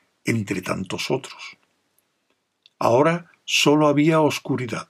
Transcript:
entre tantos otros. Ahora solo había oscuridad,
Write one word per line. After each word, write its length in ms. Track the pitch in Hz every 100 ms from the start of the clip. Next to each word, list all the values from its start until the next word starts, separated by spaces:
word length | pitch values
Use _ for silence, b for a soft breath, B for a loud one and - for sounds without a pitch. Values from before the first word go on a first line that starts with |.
| b _
entre 360 | - 117 98 92
tantos 500 | 92 90 92 95 -
otros. 460 | 135 - - - - _ _ _ _ _ _ _ _ _ _ _ -
Ahora 540 | 110 120 151 170 170 _
solo 440 | - - 147 151 151
había 320 | 143 151 160
oscuridad, 680 | 151 - - 127 123 - -